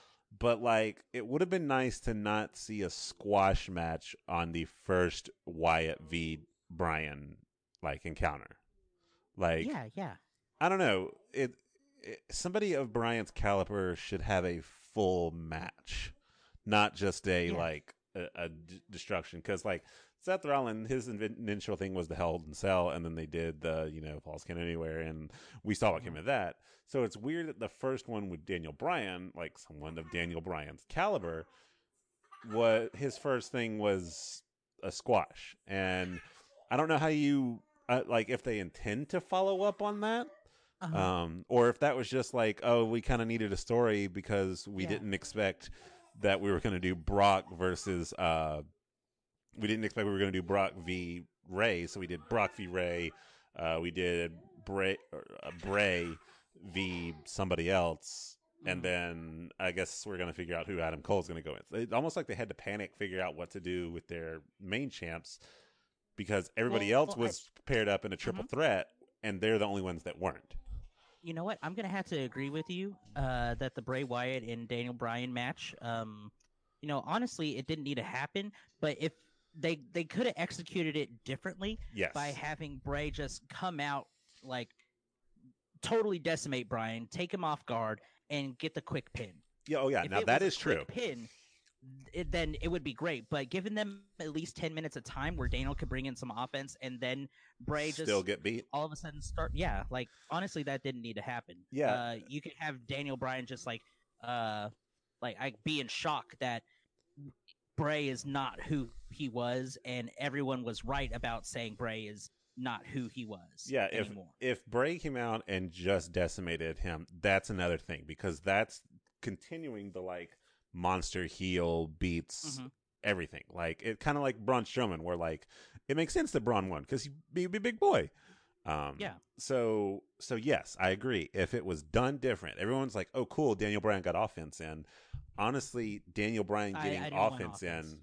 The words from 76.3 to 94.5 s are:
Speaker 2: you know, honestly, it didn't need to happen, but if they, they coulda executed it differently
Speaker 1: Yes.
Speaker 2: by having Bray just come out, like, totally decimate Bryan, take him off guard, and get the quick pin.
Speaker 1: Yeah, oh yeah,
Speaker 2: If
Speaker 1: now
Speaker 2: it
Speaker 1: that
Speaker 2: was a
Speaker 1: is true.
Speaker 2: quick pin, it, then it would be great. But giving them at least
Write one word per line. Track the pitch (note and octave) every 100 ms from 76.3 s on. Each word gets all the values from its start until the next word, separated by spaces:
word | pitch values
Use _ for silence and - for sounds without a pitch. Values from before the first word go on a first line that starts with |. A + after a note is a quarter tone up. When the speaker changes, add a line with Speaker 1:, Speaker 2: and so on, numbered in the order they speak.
| - _ _ _ _
Speaker 2:
you | D3
know, | C#3+
honestly, | - G3 B3 - D#3 A#2+
it | C3+
didn't | D#3+
need | C#3 C3
to |
happen, | F#2 B2 C#3+ G3 G#3 - - _
but | D#3 -
if | D#3 - _ _ _ D#3+
they, | E3 D#3+ -
they | E3+
coulda | E3 F#3+ B3 -
executed | F3 - E3+ F#3+ D#3+ D3
it | C#3 A#2
differently | - C3+ F#3 F3+ G3 A3 -
Speaker 1:
Yes. | A2 -
Speaker 2:
by | D3 C#3+
having | C#3 D3+ D3+ D#3 C3+
Bray | C#3 C#3+ D3+
just | D3+ C#3 - -
come | - F#3 D#3+
out, | C#3+ C#3+ - _ _ _
like, | C3 B2+ A#2 _ _ _ _ _ _ _ - _ _ -
totally | - A3+ G#3 F3+
decimate | D#3+ D#3+ D3+ C3 A2
Bryan, | A#2 A2+ A2+ A#2
take | E3+ F3
him | G3
off | E3 D3 -
guard, | A#2 A2 G#2+ - _ -
and | D3 C#3 B2
get | D#3
the | -
quick | - C#3 -
pin. | - G#2 E2 _ _ -
Speaker 1:
Yeah, | D3+
oh | C3+
yeah, | B2
Speaker 2:
If | E2+
Speaker 1:
now | G2
Speaker 2:
it | G2
Speaker 1:
that | B2
Speaker 2:
was |
a | F#3+
Speaker 1:
is | -
true. | - E2+
Speaker 2:
quick | -
pin, | A#3+ A3+ B2 A2+ - _ _ _ _ C3 C3 C3+
it, | F3 E3+
then | F3 D#3 D3+
it | E3
would | F3
be | C#3
great. | - E3+ C3+ A2
But | D3+ C3
giving | F#3 G3
them | G#3+ G#3 G3 - -
at | D#3+
least | D3+ D#3+